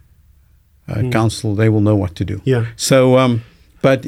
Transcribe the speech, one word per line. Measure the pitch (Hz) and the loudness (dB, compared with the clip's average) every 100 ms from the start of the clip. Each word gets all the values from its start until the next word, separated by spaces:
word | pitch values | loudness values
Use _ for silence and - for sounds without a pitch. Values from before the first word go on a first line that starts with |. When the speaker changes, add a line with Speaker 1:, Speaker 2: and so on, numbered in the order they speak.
| _ _ _ _ _ _ _ _ - | _ _ _ _ _ _ _ _ -10
Speaker 1:
uh, | - | -6
Speaker 2:
Hmm. | 123 | -2
Speaker 1:
council, | 117 113 - 107 101 | 0 -2 -2 -4 0
they | 110 | 0
will | 107 | 2
know | 104 104 | 2 0
what | 104 - | -2 -6
to | 98 | -8
do. | 101 | -6
Speaker 2:
Yeah. | 135 120 113 - | -2 -2 -4 -6
Speaker 1:
So, | - 135 127 127 | 0 4 4 4
um, | 127 120 - _ _ _ | 2 -2 -6 _ _ _
but, | 135 135 | 0 0